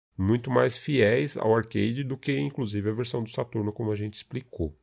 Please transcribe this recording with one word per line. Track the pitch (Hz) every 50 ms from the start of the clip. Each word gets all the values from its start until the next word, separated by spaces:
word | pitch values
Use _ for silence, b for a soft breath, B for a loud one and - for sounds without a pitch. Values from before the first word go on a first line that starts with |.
| _ _ _ -
muito | 95 98 113 123 117 135
mais | 127 123 127 127 120 -
fiéis | - - 147 131 113 101 113 131 147 143 -
ao | - - 110 110
arcade | 117 107 110 - 104 101 110 120 131
do | 143 127 135
que | 131 - - 139 135
inclusive | 143 143 143 - 131 104 104 104 98 104
a | 110
versão | 113 123 120 - 127
do | 113 113
Saturno, | - - 127 - - 113 104 104 104
como | - 120 107
a | 107
gente | 101 104 107 107
explicou. | - - _ - 127 139 _ - - 85 76 76 _